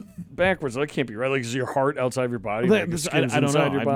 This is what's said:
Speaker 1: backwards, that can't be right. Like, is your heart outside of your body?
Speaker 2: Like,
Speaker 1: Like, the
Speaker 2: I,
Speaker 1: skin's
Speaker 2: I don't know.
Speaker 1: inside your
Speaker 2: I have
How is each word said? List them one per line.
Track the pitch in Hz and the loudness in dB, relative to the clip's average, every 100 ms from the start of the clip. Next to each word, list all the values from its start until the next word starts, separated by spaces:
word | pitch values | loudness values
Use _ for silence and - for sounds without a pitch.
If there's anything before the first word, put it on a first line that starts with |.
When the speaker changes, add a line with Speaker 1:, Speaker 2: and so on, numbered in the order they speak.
| - - | -18 -16
Speaker 1:
backwards, | - 139 180 180 143 | -14 0 0 2 -2
that | 117 147 | -2 -2
can't | - 123 | -2 -4
be | 107 | -2
right. | 131 | -2
Like, | 135 | 0
is | 117 | -2
your | 127 120 | -2 -2
heart | - 135 143 | 2 2 2
outside | 127 - | -2 0
of | 127 | -2
your | 120 | -2
body? | 104 104 180 | -4 0 2
Speaker 2:
Like, | 208 | 2
Speaker 1:
Like, | 180 | 2
the | 170 | -4
Speaker 2:
I, | |
Speaker 1:
skin's | 156 156 160 | -2 0 2
Speaker 2:
I | 147 | 2
don't | - | 2
know. | 147 | 4
Speaker 1:
inside | 143 | 2
your | 139 | 0
Speaker 2:
I | |
have | 123 | 0